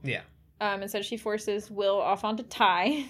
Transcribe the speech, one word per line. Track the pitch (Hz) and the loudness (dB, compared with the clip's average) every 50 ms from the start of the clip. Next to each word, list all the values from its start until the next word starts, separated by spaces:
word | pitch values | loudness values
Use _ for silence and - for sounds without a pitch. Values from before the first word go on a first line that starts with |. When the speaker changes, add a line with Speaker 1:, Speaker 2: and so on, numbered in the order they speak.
| - | -6
Speaker 1:
Yeah. | 139 117 82 - - - _ _ _ _ - | -4 -4 -4 -6 -10 -20 _ _ _ _ -4
Speaker 2:
Um, | 214 208 202 196 196 | -2 -2 -2 -2 -4
instead | 202 208 208 202 | -4 -4 -4 -4
she | - 240 220 | -4 -6 -4
forces | - 220 208 220 214 - 208 208 202 - | -4 -2 -2 -2 -2 -2 -2 -2 -4 -6
Will | 214 196 208 196 196 202 | -4 0 2 2 4 4
off | 165 165 185 180 - | 4 2 0 0 0
onto | 208 220 220 247 | -4 -4 -4 -6
Ty. | - - - - 190 180 175 185 240 302 302 269 262 | -6 0 2 4 4 6 4 4 2 2 0 -4 -8